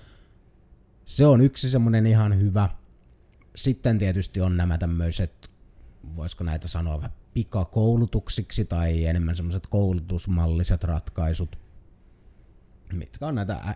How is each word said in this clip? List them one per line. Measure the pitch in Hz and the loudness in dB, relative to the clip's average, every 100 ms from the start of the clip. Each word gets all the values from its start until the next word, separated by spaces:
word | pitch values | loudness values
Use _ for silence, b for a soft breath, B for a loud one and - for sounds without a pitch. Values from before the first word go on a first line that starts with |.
| b b b b _ _ - - _ _ - | b b b b _ _ -20 -20 _ _ -6
Se | - 143 | 4 6
on | 120 | 8
yksi | 135 - 127 | 6 2 0
semmonen | 127 117 113 113 | 2 4 4 4
ihan | 110 107 95 | 4 4 2
hyvä. | 101 101 98 - - _ - - _ _ - - | 2 2 0 -2 -14 _ -20 -20 _ _ -20 -4
Sitten | 135 123 123 110 | -2 0 0 0
tietysti | 98 92 - 98 | 0 -2 -4 -2
on | 90 90 | 0 2
nämä | 87 85 | 0 0
tämmöiset, | 85 85 82 - 80 - - - - - - - - 80 | -2 -2 -2 -2 -4 -8 -20 -20 -20 -20 -20 -20 -14 -10
voisiko | 82 - | -10 -6
näitä | 85 80 - | -6 -4 -6
sanoa | 82 82 76 | -4 -4 -4
vähän | - - - | -6 -12 -10
pikakoulutuksiksi | 120 107 104 92 107 110 117 117 - - - 95 - | -6 -4 -4 -2 0 2 2 0 -2 -4 -8 -6 -4
tai | 98 85 85 82 80 | -2 0 0 0 0
enemmän | 85 82 85 | 0 0 -2
semmoiset | 85 92 - | -4 -6 -2
koulutusmalliset | 101 98 87 85 87 - 87 82 82 - 85 | 0 2 0 -2 -4 0 0 2 2 2 0
ratkaisut, | 85 80 - - 82 80 85 - - - - - - - - - - - _ - - | 0 -4 -4 -4 -2 -2 -6 -10 -18 -20 -20 -20 -20 -20 -20 -20 -20 -20 _ -20 -10
mitkä | 87 71 - 151 | -10 -10 -8 -6
on | |
näitä | 123 98 98 101 | -4 -4 -6 -6